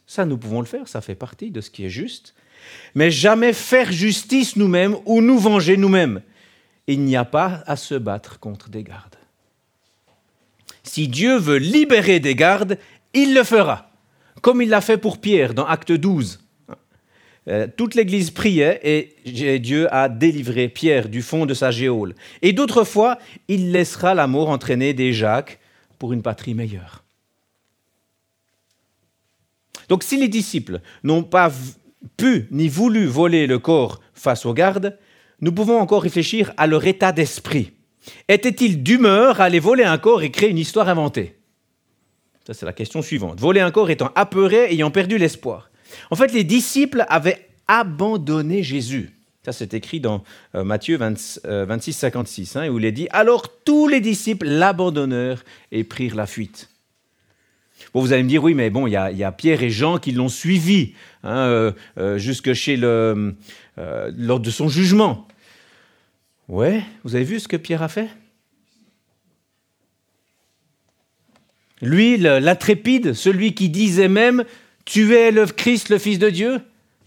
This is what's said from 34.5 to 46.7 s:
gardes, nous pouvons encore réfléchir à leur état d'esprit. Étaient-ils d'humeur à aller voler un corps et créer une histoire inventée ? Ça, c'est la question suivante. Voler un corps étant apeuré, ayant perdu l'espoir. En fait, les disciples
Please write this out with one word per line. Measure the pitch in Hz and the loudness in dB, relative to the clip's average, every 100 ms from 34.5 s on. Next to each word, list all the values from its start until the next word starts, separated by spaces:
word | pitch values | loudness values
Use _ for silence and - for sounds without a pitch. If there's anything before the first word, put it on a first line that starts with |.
gardes, | 120 185 196 196 196 _ _ _ _ | 0 0 0 -6 -8 _ _ _ _
nous | 160 | -2
pouvons | 170 214 233 | 0 2 2
encore | 190 208 | 2 2
réfléchir | 180 175 156 220 190 - | 0 -2 -2 -2 -2 0
à | 156 | 0
leur | 156 185 | 2 0
état | 190 190 | 0 0
d'esprit. | 160 151 - - 151 95 - _ _ - - - | 0 -2 -4 -6 -4 -4 -10 _ _ -20 -8 0
Étaient-ils | 202 247 214 247 165 | 2 2 0 0 0
d'humeur | 131 247 233 196 254 196 | 2 4 6 6 4 4
à | |
aller | 185 175 | 4 4
voler | 156 254 | 4 4
un | 214 160 | 4 2
corps | 214 226 | 4 2
et | 156 | 2
créer | - 208 | 0 0
une | 170 | 0
histoire | 156 214 190 | -2 0 0
inventée ? | 175 147 127 92 - _ _ _ _ _ _ _ _ _ _ - | 0 -2 -4 -8 -12 _ _ _ _ _ _ _ _ _ _ -18
Ça, | |
c'est | 113 82 | -14 -12
la | |
question | 90 117 156 | -10 -8 -6
suivante. | 151 151 92 85 | -6 -6 -6 -2
Voler | 135 190 | 2 4
un | 185 | 2
corps | 196 196 | 2 0
étant | 160 143 | 0 -2
apeuré, | - 202 185 196 214 240 | 0 0 2 2 4 2
ayant | 170 151 | 2 0
perdu | 190 185 214 | 0 0 0
l'espoir. | 165 - 127 101 - _ _ - - | 0 -2 -10 -10 -14 _ _ -20 -8
En | |
fait, | 165 262 | 0 0
les | 233 | 2
disciples | 170 233 226 | 2 0 0